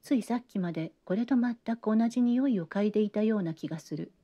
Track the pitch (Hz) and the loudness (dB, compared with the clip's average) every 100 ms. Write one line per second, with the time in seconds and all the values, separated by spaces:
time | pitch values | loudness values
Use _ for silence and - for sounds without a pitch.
0 | - 269 - 240 - 202 180 165 160 _ | 0 -2 0 -6 -4 -4 -4 -4 -8 _
1 | - 190 240 254 240 233 - 233 - 220 | -4 -2 2 2 2 -4 -6 -4 0 2
2 | 233 240 240 240 277 208 165 196 208 214 | 2 2 2 2 2 0 -2 0 0 2
3 | 214 208 220 214 170 160 - 165 - 147 | 0 0 0 0 -2 -6 -8 -8 -8 -8
4 | 165 _ | -8 _